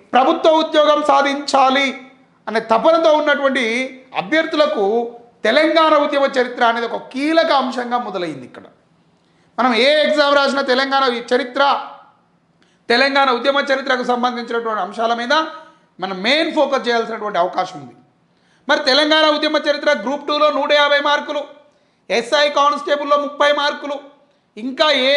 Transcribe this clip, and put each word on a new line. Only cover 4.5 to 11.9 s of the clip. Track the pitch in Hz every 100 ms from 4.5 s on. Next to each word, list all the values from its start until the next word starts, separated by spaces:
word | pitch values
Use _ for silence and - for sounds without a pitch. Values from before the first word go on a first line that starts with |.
| 311 294 - 196 226 233 - - _ 214
తెలంగాణ | 262 320 320 320 302 294
ఉద్యమ | 285 277 262
చరిత్ర | 247 254 233
అనేది | 233 233
ఒక | 208 - 254
కీలక | 294 320 320 285
అంశంగా | 254 240 240 240 208
మొదలైంది. | 190 170 139 123
ఇక్కడ | - 92 _ _ _ _ _ _ _ _ -
మనం | 247 226 262
ఏ | 302 285
ఎగ్జామ్ | 302 285 285
రాసినా | 277 269 262
తెలంగాణ | 254 269 269 262 240 233
చరిత్ర, | 247 277 277 277 254 -